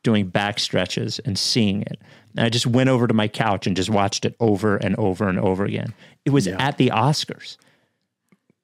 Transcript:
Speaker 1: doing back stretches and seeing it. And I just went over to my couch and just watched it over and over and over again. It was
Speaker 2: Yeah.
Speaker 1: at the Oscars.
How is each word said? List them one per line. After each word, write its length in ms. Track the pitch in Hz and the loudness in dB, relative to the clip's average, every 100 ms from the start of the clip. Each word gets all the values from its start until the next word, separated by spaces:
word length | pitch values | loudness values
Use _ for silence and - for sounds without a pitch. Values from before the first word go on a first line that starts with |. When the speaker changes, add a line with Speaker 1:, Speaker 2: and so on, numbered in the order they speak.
Speaker 1:
doing 240 | 127 107 95 | 0 2 0
back 320 | 104 101 104 | -2 -2 -4
stretches 600 | - 101 90 - 113 - | -4 -2 -2 -4 -6 -6
and 180 | - 95 | -6 -4
seeing 440 | - 127 104 101 | -2 0 0 0
it. 180 | - - - - _ - | -6 -12 -16 -20 _ -2
And 80 | |
I 40 | 117 | 0
just 180 | 117 131 | 0 2
went 220 | 127 131 | 2 4
over 160 | 127 120 | 4 2
to 80 | |
my 140 | 110 107 | 2 0
couch 400 | - 110 95 113 | 0 0 0 0
and 80 | 92 | -2
just 140 | 92 | 0
watched 340 | 104 98 - | 2 0 -2
it 100 | 107 - | -4 0
over 360 | 113 98 107 101 | 0 2 0 0
and 200 | 95 98 | 0 0
over 300 | 104 92 104 | 0 0 0
and 100 | 92 | 0
over 260 | 104 92 | 0 0
again. 300 | 101 107 117 - - _ | -2 -4 -6 -10 -20 _
It 60 | - | 0
was 160 | 139 95 | 2 2
Speaker 2:
Yeah. 80 | 95 | 0
Speaker 1:
at 180 | 135 - | -2 2
the 120 | 127 | 2
Oscars. 680 | 110 127 151 - - - - _ _ _ _ _ _ _ _ _ _ | 2 2 0 -4 -10 -16 -20 _ _ _ _ _ _ _ _ _ _